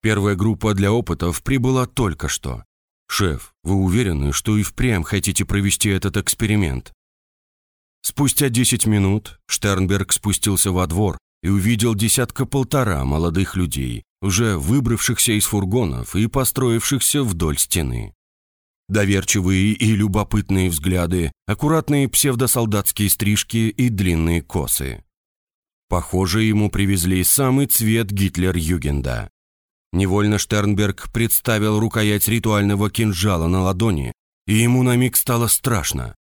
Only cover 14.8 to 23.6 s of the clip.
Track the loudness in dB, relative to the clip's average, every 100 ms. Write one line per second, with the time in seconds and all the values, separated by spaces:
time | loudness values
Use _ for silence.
14.8 | 0 -2 -2 0 0 0 0 -2 0 0
15.8 | 0 -4 -4 -2 0 0 -2 0 0 0
16.8 | 0 -2 0 0 -2 -2 -2 -2 -2 -2
17.8 | -2 -4 -8 _ _ _ _ _ _ _
18.8 | _ -2 2 0 0 0 2 2 2 2
19.8 | 2 2 2 0 0 -2 0 0 0 -2
20.8 | -2 -2 0 -2 -2 -6 -8 -4 0 0
21.8 | 0 0 0 0 0 0 0 0 0 0
22.8 | -2 0 0 0 0 0 0 -2